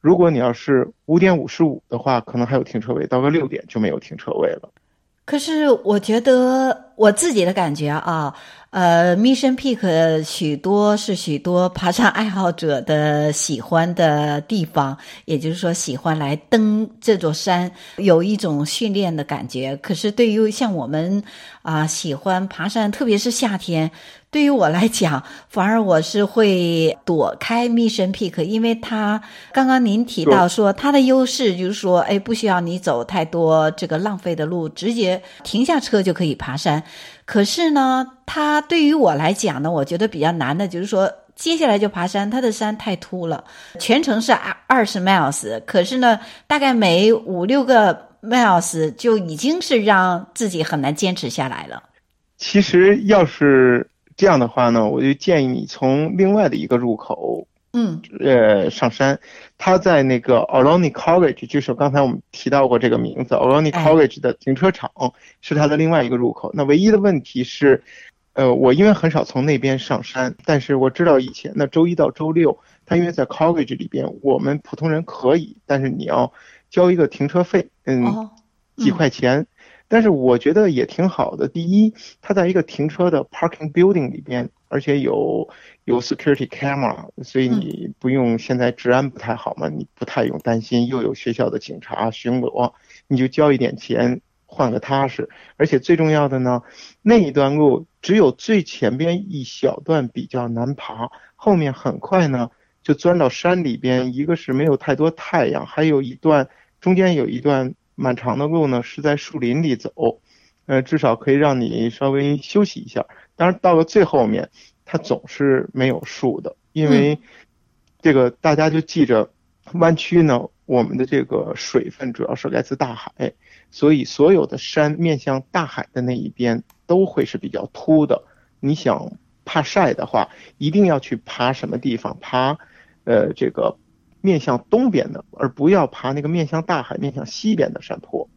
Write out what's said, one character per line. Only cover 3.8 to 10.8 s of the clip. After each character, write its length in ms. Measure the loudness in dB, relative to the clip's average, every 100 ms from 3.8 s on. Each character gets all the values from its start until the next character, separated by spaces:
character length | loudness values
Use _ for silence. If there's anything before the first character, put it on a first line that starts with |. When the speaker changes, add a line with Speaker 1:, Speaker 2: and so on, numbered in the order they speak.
Speaker 1:
没 80 | -4
有 100 | -4
停 180 | -10 -14
车 140 | -8
位 180 | -4 -2
了。 200 | -4 -12 _ _ _ _ _ -6
Speaker 2:
可 120 | -6
是 320 | -4 0 2 2
我 140 | 2 -2
觉 220 | 0 0
得 720 | 2 2 4 0 0 -4 -8 0
我 140 | 2
自 220 | 2 -2
己 140 | 0 0
的 60 |
感 200 | 0 -2
觉 140 | -2 -4
啊， 460 | -4 -4 -4 -4 -8 -20 -20 -10
呃， 480 | 0 4 4 4 4
Mission 400 | 2 2 2 0
Peak 640 | -2 -2 0 2 2 2
许 320 | -2 -4 -4
多 400 | -4 0 2